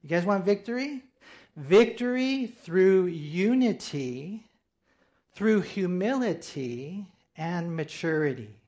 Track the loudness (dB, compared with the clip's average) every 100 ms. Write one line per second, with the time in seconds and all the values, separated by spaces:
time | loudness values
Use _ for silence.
0 | 0 -2 2 0 2 0 0 -6 -6 -8
1 | -14 _ -20 -20 _ -16 4 6 6 2
2 | -2 0 0 -2 -4 -8 -2 4 6 6
3 | 4 -4 -6 0 2 4 2 0 -6 -6
4 | -6 -6 -10 -14 _ _ _ _ _ _
5 | _ _ _ -2 4 4 2 -4 -2 0
6 | 0 0 -2 -4 -8 -10 -8 -8 -10 -12
7 | -14 _ _ -10 -6 -4 -4 -6 -6 -4
8 | -2 2 0 -2 -10 -18